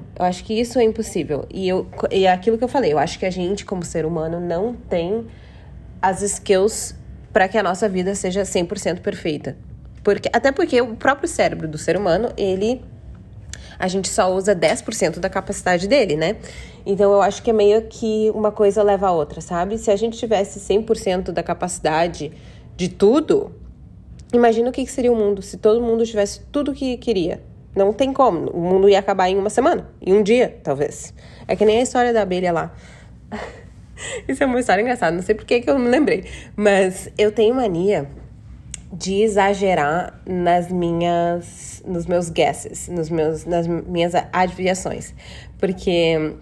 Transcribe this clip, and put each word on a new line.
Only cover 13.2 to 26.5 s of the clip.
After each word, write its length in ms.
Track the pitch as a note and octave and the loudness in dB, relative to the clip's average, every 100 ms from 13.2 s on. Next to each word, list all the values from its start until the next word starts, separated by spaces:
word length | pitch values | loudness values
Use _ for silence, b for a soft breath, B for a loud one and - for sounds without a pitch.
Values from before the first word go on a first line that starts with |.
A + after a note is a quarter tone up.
| - - - B B B | -18 -20 -16 B B B
a 100 | F#3 | -2
gente 200 | F#3+ F#3 | -2 -2
só 240 | - F#3 | 0 2
usa 220 | F#3 F#3+ | 2 2
dez 260 | F#3 E3 A#3+ | 2 2 0
por 140 | - | -4
cento 240 | A3 E3+ F3 | -2 -2 -2
da 100 | F#3 | -4
capacidade 600 | G3 F#3+ G3 F#3 F3 G3 | -4 -6 -6 0 0 2
dele, 280 | C#4+ G3+ D3+ | 2 2 0
né? 200 | D#3+ A3 B B B B - | 0 -2 B B B B -4
Então, 260 | G3 G3+ | 2 4
eu 80 | G3+ | 6
acho 220 | F#3+ G3 | 4 0
que 80 | A#3+ | 0
é 20 | |
meio 300 | A3 G3+ A3 | 4 4 4
que 480 | A3+ - A3+ G#3+ A3 | 0 -6 -4 0 0
uma 200 | G#3+ G#3 | 0 -2
coisa 280 | G#3 G3+ G#3 | 2 2 4
leva 280 | G#3 G3 F#3+ | 2 2 2
a 40 | |
outra, 280 | E3+ D3 - | 0 -2 -6
sabe? 360 | - F3 F#3+ A3 | -6 -4 -4 -2
Se 140 | A3+ | 0
a 60 | G3+ | 2
gente 200 | A3+ A3+ | 0 -4
tivesse 440 | A#3 G3 G3+ G3+ | -2 0 0 -6
cem 200 | - G3 | 0 0
por 160 | A3+ A3 | 2 -2
cento 360 | G3 F#3 F3+ | 0 -2 -2
da 100 | E3+ | -6
capacidade 880 | E3 E3 F3+ - D#3 D#3 F3 E3 D3+ B B B B - | -4 -4 -6 -4 -2 0 0 -2 -10 B B B B -6
de 120 | F3+ | -6
tudo, 640 | - G3+ D4 D#4 D#3 - - - - - - - - - | 4 6 6 4 2 0 -12 -20 -20 -20 -20 -20 -20 0
imagina 360 | A#3+ A#3 A3+ A#3+ | 4 6 4 0
o 40 | |
que 120 | B3+ | -2
que 80 | B3+ | -6
seria 180 | - A#3+ | 0 2
o 60 | A#3 | 4
mundo 260 | G3+ G3 | 2 0
se 140 | F#3 F#3+ | -6 0
todo 260 | G#3+ A3+ | 2 4
mundo 240 | A#3 A3+ A3+ | 2 0 0
tivesse 360 | G#3+ G3+ - - | 0 -2 -4 -8